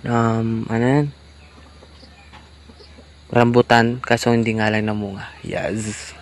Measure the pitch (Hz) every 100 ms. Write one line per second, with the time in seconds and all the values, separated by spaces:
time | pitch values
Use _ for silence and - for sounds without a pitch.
0 | - 117 117 113 113 113 - 113 123 143
1 | 147 - - - - - - - - -
2 | - - - - - - - - - -
3 | - - - 117 120 120 120 117 117 123
4 | - 117 - 117 113 110 107 107 107 107
5 | 101 98 - - - 87 - 107 107 107
6 | - -